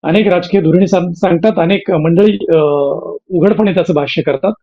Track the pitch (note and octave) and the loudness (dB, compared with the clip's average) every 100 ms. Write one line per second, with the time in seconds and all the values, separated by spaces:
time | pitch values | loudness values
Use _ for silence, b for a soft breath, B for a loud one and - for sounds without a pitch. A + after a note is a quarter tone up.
0 | - F#3 G#3+ F3+ F3 G3 D#3+ F3 F#3+ F#3 | 0 0 2 0 0 0 2 2 2 0
1 | F3+ E3+ F#3+ E3+ G#3+ A3 E3+ G3 - F3 | -2 -4 -2 0 0 0 0 -2 -2 -2
2 | D#3 E3+ G#3 G3+ - E3 D3+ D3 C#3+ D3+ | 0 2 2 0 0 0 2 0 -2 -4
3 | - - _ F3+ F3+ G#3+ G#3 F3+ E3+ D3+ | -8 -14 _ 0 2 2 0 0 0 -2
4 | C#3 - - C3+ F#3+ G#3+ | -2 -4 -2 -2 -2 -6